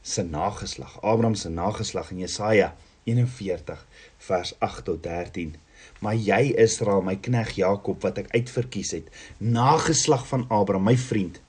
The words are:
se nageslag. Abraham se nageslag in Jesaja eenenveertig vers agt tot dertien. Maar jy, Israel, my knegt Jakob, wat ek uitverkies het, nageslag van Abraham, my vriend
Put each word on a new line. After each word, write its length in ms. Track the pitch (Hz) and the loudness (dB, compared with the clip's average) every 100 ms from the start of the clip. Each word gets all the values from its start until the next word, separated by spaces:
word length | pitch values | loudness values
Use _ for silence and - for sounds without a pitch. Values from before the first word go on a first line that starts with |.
se 200 | - - | -6 -6
nageslag. 760 | 87 78 95 104 - - 64 - | -4 -2 -4 -4 -10 -10 -14 -6
Abraham 320 | 104 113 113 | 0 2 2
se 140 | 104 85 | 0 -4
nageslag 640 | 82 92 107 110 - 82 | -4 -4 -2 -6 -6 -8
in 140 | 92 | -8
Jesaja 500 | 90 - 104 107 82 - - _ | -8 -4 4 4 4 -2 -20 _
eenenveertig 800 | - 120 120 - 98 85 - 80 - - - _ - | -2 2 2 -2 -6 -4 -6 -14 -18 -20 -20 _ -4
vers 280 | 92 90 - | -4 -4 -4
agt 200 | 104 - | -6 -4
tot 180 | - 82 | -6 -6
dertien. 520 | 85 85 87 92 82 76 _ - - - | -4 -6 -6 -8 -8 -10 _ -20 -20 -8
Maar 160 | 104 113 | -4 -2
jy, 380 | 104 101 139 113 | 2 2 4 6
Israel, 420 | 113 - 104 98 | 4 4 2 2
my 120 | 92 95 | 2 -4
knegt 420 | - 120 110 - | 0 0 0 0
Jakob, 420 | 92 101 - 87 | 0 2 -2 -2
wat 140 | 95 98 | -2 -4
ek 120 | 95 | -2
uitverkies 600 | 117 123 - 117 101 - 82 | -2 0 -4 -4 -6 -6 -8
het, 120 | - - - - | -10 -20 -20 -6
nageslag 880 | 107 117 127 156 160 151 - 143 - | 0 2 4 4 4 2 4 2 2
van 180 | 131 120 | -4 2
Abraham, 360 | 107 101 95 98 | 2 4 4 4
my 80 | 123 | 4
vriend 440 | - 110 90 - | 4 -2 -2 -8